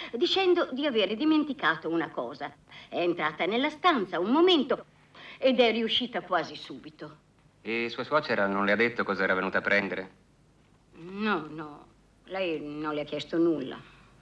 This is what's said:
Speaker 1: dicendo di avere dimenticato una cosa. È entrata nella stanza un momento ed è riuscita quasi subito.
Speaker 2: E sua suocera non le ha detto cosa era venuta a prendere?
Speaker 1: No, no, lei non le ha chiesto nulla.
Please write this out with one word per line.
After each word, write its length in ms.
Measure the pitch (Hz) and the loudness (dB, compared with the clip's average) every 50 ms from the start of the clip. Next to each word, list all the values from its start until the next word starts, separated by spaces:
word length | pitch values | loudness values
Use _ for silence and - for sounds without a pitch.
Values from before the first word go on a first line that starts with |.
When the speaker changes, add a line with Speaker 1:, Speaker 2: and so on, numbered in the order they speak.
| - - - | -10 -10 -4
Speaker 1:
dicendo 560 | 233 294 330 - 370 381 359 359 349 320 - | -2 0 2 2 2 4 4 4 4 2 0
di 140 | - 247 294 | -2 -2 -2
avere 300 | 311 240 220 202 190 214 | 0 2 2 2 0 0
dimenticato 760 | 214 285 311 311 302 294 302 262 - - 156 160 156 - 160 | 0 2 4 4 4 4 0 -2 -2 0 0 0 0 -2 -2
una 200 | 165 170 151 147 | 0 0 -2 -2
cosa. 440 | - - 127 117 143 139 143 147 - - _ - - - - - | -4 -6 -6 -6 -8 -10 -10 -12 -12 -16 _ -20 -20 -20 -16 -8
È 100 | - 131 | -4 0
entrata 460 | 175 180 165 170 160 151 156 156 175 | 0 0 0 0 -2 -2 -2 -2 -2
nella 240 | 170 208 240 269 302 | 0 0 0 0 -2
stanza 500 | 302 - - 370 330 247 190 175 180 160 | -2 0 2 2 4 2 0 -2 -2 -2
un 100 | 175 202 | 0 2
momento 560 | 254 311 339 370 370 311 - 269 214 - - - _ _ _ _ - - - - - - | 4 6 6 6 6 4 4 2 -2 -4 -4 -8 _ _ _ _ -20 -20 -20 -20 -6 0
ed 200 | - 269 254 226 | 2 4 4 6
è 120 | 247 226 | 4 4
riuscita 500 | 220 226 233 220 - - 247 233 - 180 | 4 2 0 0 0 0 -2 -2 -4 -6
quasi 340 | 170 - 185 170 151 - 156 | -4 0 0 0 0 -2 -8
subito. 640 | 143 - - 156 127 - 156 - - 110 101 - - _ _ _ _ _ _ _ _ | -14 -14 -14 -14 -14 -16 -18 -18 -16 -16 -18 -18 -20 _ _ _ _ _ _ _ _
Speaker 2:
E 280 | - 107 113 117 117 117 | -8 -4 -4 -2 -2 -4
sua 140 | 117 - 123 | -4 -6 -4
suocera 420 | - 147 156 147 - 117 104 101 | 0 0 0 2 2 2 2 2
non 200 | 98 98 101 101 | 2 2 2 2
le 80 | 101 104 | 2 4
ha 20 | |
detto 280 | 101 117 120 117 104 98 | 4 4 2 2 0 -2
cosa 200 | - 98 90 95 | -2 0 0 2
era 100 | 95 95 | 2 2
venuta 240 | 92 92 95 - 98 | 2 0 0 -2 -2
a 40 | |
prendere? 580 | 87 98 101 101 98 95 92 92 92 95 - _ _ _ _ _ _ _ _ _ _ _ _ _ _ _ - - 165 | 0 2 2 2 2 0 -4 -6 -8 -10 -14 _ _ _ _ _ _ _ _ _ _ _ _ _ _ _ -20 -18 -16
Speaker 1:
No, 440 | 175 190 196 214 220 202 165 151 151 | -12 -8 -4 -2 -2 -2 -2 -4 -8
no, 380 | 151 156 156 151 147 147 - - _ _ _ _ _ _ _ | -12 -12 -14 -14 -16 -18 -20 -20 _ _ _ _ _ _ _
lei 360 | - 180 190 190 175 160 147 | -10 -8 -6 -4 -4 -4 -6
non 320 | 147 147 147 151 156 151 151 | -6 -8 -10 -8 -8 -6 -6
le 80 | 147 | -6
ha 40 | 147 | -6
chiesto 340 | 151 - 147 143 - - 165 | -6 -8 -8 -6 -2 0 2
nulla. 400 | 165 170 160 143 131 131 - - - - - - - _ _ - | 4 4 2 0 -2 -6 -10 -12 -16 -20 -20 -20 -20 _ _ -20